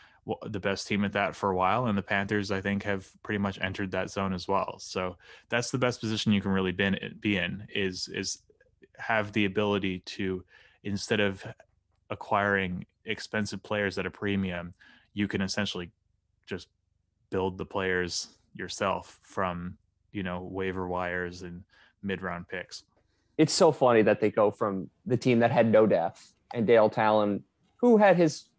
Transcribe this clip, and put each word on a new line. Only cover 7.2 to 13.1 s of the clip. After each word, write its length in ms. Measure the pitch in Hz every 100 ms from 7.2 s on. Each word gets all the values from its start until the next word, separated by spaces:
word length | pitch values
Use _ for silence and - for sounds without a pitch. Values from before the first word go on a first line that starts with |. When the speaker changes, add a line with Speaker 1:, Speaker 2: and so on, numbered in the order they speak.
Speaker 1:
be 160 | 107 98
in, 280 | 90 98 110
is, 360 | 104 95 92 -
is 260 | 95 95 - _ _ _ _ _ -
have 340 | - 113 104
the 140 | 107 101
ability 540 | 98 104 101 95 90
to, 440 | - - 95 92 - - _ _
instead 380 | 104 98 - 110
of 240 | 101 98 - - _ _ _ _ -
acquiring 760 | 101 - 107 101 98 92 90 - _
expensive 560 | -